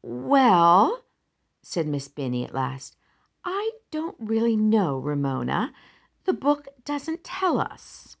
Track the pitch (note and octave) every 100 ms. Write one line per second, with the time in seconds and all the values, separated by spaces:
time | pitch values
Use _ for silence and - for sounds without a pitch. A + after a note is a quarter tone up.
0 | - B3 C4 C#4 B3+ F3 E3+ F3+ C#4 B4
1 | _ _ _ _ _ _ - F3+ D3+ C#3+
2 | - - C3 B2 B2 C3 C3 C3+ - _
3 | _ _ _ _ E4 F#4+ A4 - _ D#4
4 | E4 - G#3+ A3 A#3 A3 G#3+ A3 E3+ C3+
5 | C#3 D3 C#3 C3 B2 C#3 A#3+ - - _
6 | _ _ - A3+ C#4 D4 - _ - C#4+
7 | - E4 - - F#4 B3 - - - -
8 | - -